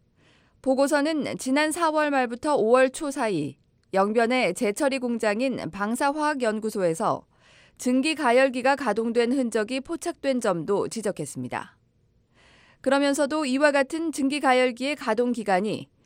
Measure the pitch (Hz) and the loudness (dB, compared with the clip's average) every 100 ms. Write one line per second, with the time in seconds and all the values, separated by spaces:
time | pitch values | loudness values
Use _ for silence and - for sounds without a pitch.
0 | _ _ _ _ _ _ 262 262 277 302 | _ _ _ _ _ _ -2 2 2 2
1 | 285 320 208 - 254 269 311 349 330 311 | 0 0 -4 -6 -2 0 0 0 0 0
2 | 302 277 247 233 302 285 214 247 262 262 | 0 0 -2 -4 -2 0 4 6 4 2
3 | 302 277 226 175 143 135 _ _ _ 190 | -8 -4 -2 -2 -4 -8 _ _ _ 0
4 | 196 214 233 254 208 180 208 208 285 269 | 2 2 2 2 0 0 -2 0 0 0
5 | 247 233 220 208 269 226 - 185 208 240 | -2 -2 -2 0 -2 -2 -6 -6 -4 -2
6 | 285 302 302 294 233 214 214 208 180 160 | -2 0 -2 0 -2 -2 -4 0 0 0
7 | 202 143 - _ _ - - _ 247 254 | 0 -2 -6 _ _ -20 -20 _ 0 0
8 | 285 311 277 240 269 254 247 277 269 208 | 0 0 2 4 4 2 0 0 0 -2
9 | 226 233 233 277 247 220 214 262 262 330 | 0 0 0 0 0 -2 -2 -4 -6 -8
10 | 349 - 277 254 220 175 147 202 104 - | -6 -4 -2 0 0 -2 0 -2 -2 -4
11 | 202 180 147 - 123 117 - _ _ _ | -6 -6 -8 -8 -8 -8 -10 _ _ _
12 | _ _ _ _ _ _ _ _ - 277 | _ _ _ _ _ _ _ _ 0 2
13 | 285 277 285 311 294 262 302 277 269 320 | 2 2 0 0 0 2 4 4 0 -2
14 | 330 285 269 294 269 254 254 240 262 294 | -4 -2 -2 0 2 4 2 0 -4 -4
15 | 262 220 247 240 208 185 208 170 - _ | -2 0 0 -2 0 0 0 -6 -10 _